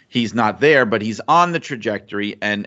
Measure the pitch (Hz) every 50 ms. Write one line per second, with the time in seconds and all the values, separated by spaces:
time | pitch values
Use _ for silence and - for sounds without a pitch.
0 | _ _ - 127 117 104 - 120 113 107 101 90 123 151 156 139 127 107 113 107
1 | 104 110 107 98 - - 151 170 175 175 170 160 - - 147 117 101 113 104 101
2 | 101 - - 101 104 104 101 - - 104 104 101 104